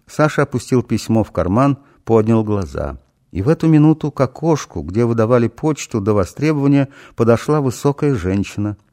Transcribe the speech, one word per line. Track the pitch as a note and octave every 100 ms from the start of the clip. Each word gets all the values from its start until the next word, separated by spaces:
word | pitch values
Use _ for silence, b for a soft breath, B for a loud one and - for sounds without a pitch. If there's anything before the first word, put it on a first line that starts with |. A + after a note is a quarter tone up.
| -
Саша | - D3+ -
опустил | C#3 B2 - B2+
письмо | - A2+ - A2+
в | G2+
карман, | - E2+ G#2+ C#3 C3+ b b
поднял | - A2+ A2 A2+
глаза. | G#2+ G2+ D#2+ D2 C#2+ C2+ _ _ _
И | F2+
в | G#2+
эту | D#3+ D#3+
минуту | D#3 D3+ D#3 D3
к | -
окошку, | B2+ - D#3+ D3 - E2+
где | D#2 G2+ A#2+
выдавали | A#2 A2 B2 A2+
почту | - D#3 C#3+ - A2+
до | G2+
востребования, | G#2 F2+ - D3+ D3 C#3 C#3+ C3+ B B -
подошла | A#2 A2+ - D3+
высокая | C3 - C#3+ C#3 D3 B2
женщина – | F2+ F#2+ - - G#2 G2+ _